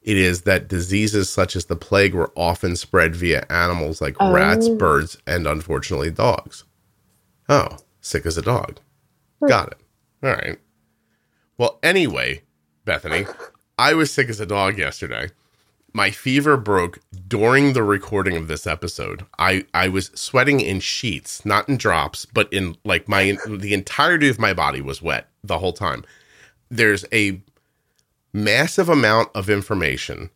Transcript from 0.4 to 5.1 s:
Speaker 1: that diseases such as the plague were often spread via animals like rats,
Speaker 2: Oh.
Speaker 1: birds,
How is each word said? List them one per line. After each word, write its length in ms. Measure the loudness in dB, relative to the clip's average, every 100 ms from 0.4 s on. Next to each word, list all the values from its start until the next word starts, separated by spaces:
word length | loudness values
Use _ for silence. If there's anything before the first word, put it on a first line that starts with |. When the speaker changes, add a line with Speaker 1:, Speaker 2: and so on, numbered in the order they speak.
Speaker 1:
that 260 | 2 0 0
diseases 600 | -6 -2 0 0 0 -2
such 280 | 0 -2 -2
as 80 | -6
the 100 | -8
plague 380 | 0 2 4
were 180 | 2 -2 0
often 400 | 0 0 -2 -4
spread 360 | 0 4 4 2
via 280 | 0 0 0
animals 500 | 0 0 0 -4 -4
like 180 | -6 0
rats, 460 | 2 4 4 4 2
Speaker 2:
Oh. 80 | 4
Speaker 1:
birds, 420 | 4 4 0